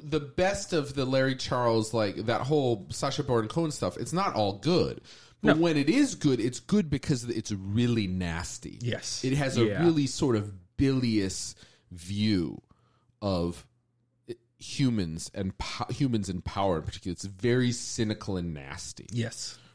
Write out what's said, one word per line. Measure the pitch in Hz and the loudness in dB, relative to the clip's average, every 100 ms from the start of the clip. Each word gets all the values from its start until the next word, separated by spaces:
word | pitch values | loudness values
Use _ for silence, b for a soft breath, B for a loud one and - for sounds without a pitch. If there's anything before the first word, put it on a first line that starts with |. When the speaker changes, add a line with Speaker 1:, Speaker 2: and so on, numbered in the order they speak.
| 151 | -2
Speaker 1:
the | 151 | -2
best | 143 - 185 202 - | -2 0 2 2 -2
of | 170 127 | -2 -2
the | 131 | -2
Larry | 127 135 135 | 2 4 2
Charles, | 131 - 127 120 113 107 | 0 -2 2 4 4 2
like, | 117 104 85 110 | 0 0 0 0
that | 113 | 0
whole | 131 151 127 110 92 | 2 2 2 0 -2
Sacha | - - - | -4 -4 -2
Baron | 131 117 107 | 0 0 0
Cohen | 170 165 | -2 -2
stuff, | - 92 - | -2 -4 -2
it's | 120 | -4
not | 165 196 - | 0 0 2
all | 104 98 | 0 0
good. | 143 175 73 57 B B B B | 0 2 2 -2 B B B B
But | - 160 | 4 4
Speaker 2:
No. | |
Speaker 1:
when | 170 147 | 4 4
it | 139 | 4
is | 247 285 | 4 2
good, | - 147 123 | 2 2 4
it's | 113 123 | 0 -4
good | - 208 160 | 0 2 2
because | 139 - 131 | -2 0 -2
it's | 120 113 - | -2 -6 -4
really | 101 95 104 120 113 95 | -6 -2 2 2 2 2
nasty. | 92 87 82 82 - - - | 0 -2 -4 -6 -10 -12 -8
Speaker 2:
Yes. | 120 - - - | -4 -4 -6 -4
Speaker 1:
It | 131 | 0
has | 139 135 127 | 0 0 2
a | |
Speaker 2:
Yeah. | 110 101 | 2 4
Speaker 1:
really | 170 160 135 | 4 4 2
sort | - 143 110 | 0 2 2
of | 104 95 - - | 0 -8 -12 0
bilious | 139 131 123 107 95 - - - b b b | 2 4 2 2 0 -4 -8 -12 b b b
view | 90 87 101 107 98 76 50 - _ _ _ _ _ | -16 -6 0 4 4 2 -4 -14 _ _ _ _ _
of | 104 90 85 87 - _ _ _ _ _ - 120 _ _ | -2 0 0 -4 -14 _ _ _ _ _ -16 -16 _ _
humans | - - 131 113 85 80 - | -12 0 2 2 -2 -4 -10
and | - 95 - | -6 -6 -4
po-, | - - 113 | -8 -6 -6
humans | 120 139 113 98 | -2 0 0 -2
in | 87 | -6
power | - 101 98 80 | -6 0 0 0
in | |
particular. | - - 95 | -2 -8 -8
It's | 87 | -8
very | 98 95 120 127 123 | -8 -2 2 4 2
cynical | 117 - - 110 107 - 95 | 0 -6 -2 -2 -2 -4 -4
and | 85 | -4
nasty. | 73 67 71 - - - | -6 -10 -12 -12 -14 -8
Speaker 2:
Yes. | 120 113 - - - - | -4 -4 -6 -12 -12 -20